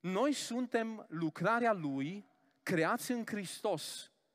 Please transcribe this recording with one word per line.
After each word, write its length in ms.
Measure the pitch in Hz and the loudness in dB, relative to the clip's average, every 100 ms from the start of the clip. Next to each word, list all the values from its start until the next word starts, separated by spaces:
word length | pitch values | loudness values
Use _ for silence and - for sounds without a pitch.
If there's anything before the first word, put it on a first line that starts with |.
Noi 320 | 175 190 269 | 0 2 2
suntem 720 | 269 - 233 247 233 226 220 - | 2 -2 -2 0 0 0 -6 -8
lucrarea 640 | 160 160 - 175 233 233 | -2 -2 0 2 4 4
Lui, 540 | 208 151 135 139 196 202 _ _ _ | 2 0 -2 -2 -4 -12 _ _ _
creați 500 | - 180 160 233 - | -2 2 2 2 0
în 140 | 247 220 | -2 -2
Hristos 840 | 208 180 - 214 165 - - - _ _ | -4 -4 -4 0 0 -2 -10 -14 _ _